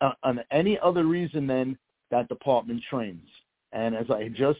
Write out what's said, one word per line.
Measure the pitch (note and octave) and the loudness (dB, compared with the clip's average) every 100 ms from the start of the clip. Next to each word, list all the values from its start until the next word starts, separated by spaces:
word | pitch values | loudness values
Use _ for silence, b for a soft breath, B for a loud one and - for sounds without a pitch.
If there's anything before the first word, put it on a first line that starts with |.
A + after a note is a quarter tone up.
| C#3 B2 | -2 0
on | C3+ A#2+ - | -2 -2 0
any | C#3+ F#3+ G#3 | 0 2 2
other | F3+ F3 | 2 2
reason | D#3+ F3 E3 D#3 C#3 | 2 2 -2 -2 0
than | C3 C3 C3 _ _ _ | 0 -2 -4 _ _ _
that | A#2+ A#2+ | -2 -2
department | A#2+ C#3 B2 A2+ A#2 - | -4 0 0 0 -6 -6
trains. | C3+ G#2+ E2+ D2+ - _ _ _ | -6 -6 -10 -18 -20 _ _ _
And | A2+ A2+ | -4 -2
as | A2+ A#2 | -2 -2
I | G#2+ A2+ | -2 -2
just | A2+ C#3 D3+ | 0 0 0